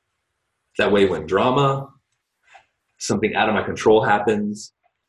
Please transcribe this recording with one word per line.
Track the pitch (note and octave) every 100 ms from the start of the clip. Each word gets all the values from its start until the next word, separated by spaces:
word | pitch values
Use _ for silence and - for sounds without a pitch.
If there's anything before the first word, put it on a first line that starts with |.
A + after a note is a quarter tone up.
| _ _ _ _ _ _ _ -
That | G#2
way, | G2+ G2
when | E2 D#2
drama, | F#2+ B2 C3+ C#3 C3+ - _ _ _ _ _ _ - _ _ _ _
something | - G#2 G#2 G2
out | A2
of |
my | G#2
control | F#2+ F2+ A2+ A2
happens, | A2 G#2 A2 G#2 G#2 G#2 - _ _ _